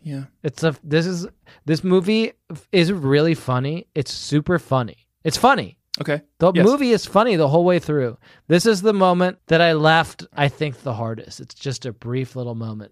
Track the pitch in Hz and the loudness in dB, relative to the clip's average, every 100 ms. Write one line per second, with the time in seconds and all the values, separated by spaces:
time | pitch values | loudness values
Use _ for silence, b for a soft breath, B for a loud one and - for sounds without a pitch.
0 | 156 139 135 _ 151 - 160 135 151 156 | -12 -12 -14 _ -10 -4 -4 -4 -2 -2
1 | 175 175 185 - b b - 156 185 185 | 0 -4 -8 -14 b b -4 -2 2 2
2 | 185 220 226 - - 151 _ 185 170 190 | 2 0 -2 -6 -18 -18 _ 2 2 0
3 | 135 143 165 160 - 127 135 170 - 156 | 2 2 2 0 -2 -4 -4 -8 -8 -8
4 | - - - 147 151 175 - 131 110 - | -8 -10 -4 -2 0 -2 -2 -2 -4 -10
5 | _ _ 160 - 254 240 98 - _ - | _ _ -6 2 2 2 -2 -14 _ -10
6 | 147 147 - - 170 175 202 285 254 214 | -6 -6 -8 0 2 4 4 4 2 0
7 | - 196 233 175 143 165 175 175 - 147 | 2 0 2 2 2 2 2 0 0 -2
8 | 120 - b b - 175 226 196 214 202 | -4 -8 b b 0 2 2 2 2 2
9 | 185 175 180 - - 165 170 156 156 160 | 2 2 0 -2 0 2 4 4 4 4
10 | 156 - - 143 143 - 151 123 139 110 | 0 -8 -12 -2 -2 -2 -6 -6 -8 -6
11 | 113 113 - - 127 - 139 127 127 104 | -8 -10 -14 -18 -20 -12 -10 -8 -10 -12
12 | 117 127 127 131 120 113 113 107 101 | -8 -6 -6 -8 -10 -8 -10 -12 -14